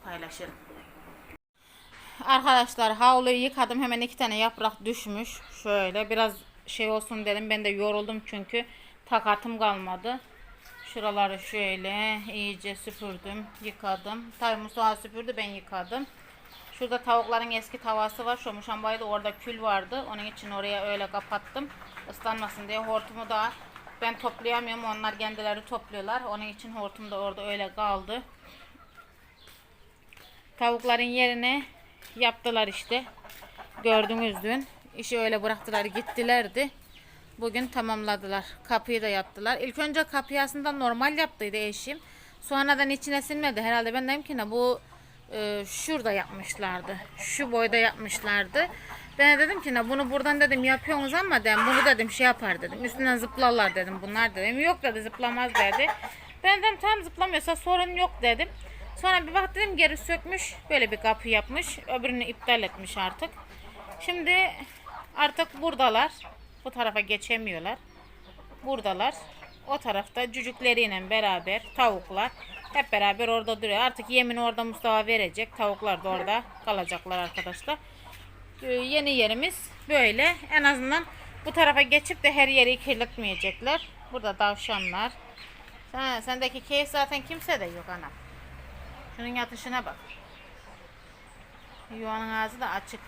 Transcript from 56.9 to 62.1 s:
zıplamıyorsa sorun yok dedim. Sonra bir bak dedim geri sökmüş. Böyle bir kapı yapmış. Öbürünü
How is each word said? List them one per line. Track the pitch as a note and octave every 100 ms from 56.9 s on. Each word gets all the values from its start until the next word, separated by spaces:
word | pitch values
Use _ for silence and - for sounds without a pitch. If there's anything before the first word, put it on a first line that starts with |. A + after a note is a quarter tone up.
| G#4+
zıplamıyorsa | E4+ - F#4 D#4 E4 E4
sorun | F4+ F4+ F4+ F4+
yok | F4+ -
dedim. | A#3+ A#3 F4 - - - - -
Sonra | F#4 F4+ D#4+
bir |
bak | F4+ F#4+
dedim | F#4+ G#4 E4
geri | D#4+ D4+
sökmüş. | - E4 E4 F#4 - - -
Böyle | C#4+ A3+
bir | G#3
kapı | A3 A3 A#3
yapmış. | A3 G#3+ C#4 F4 - -
Öbürünü | B3 B3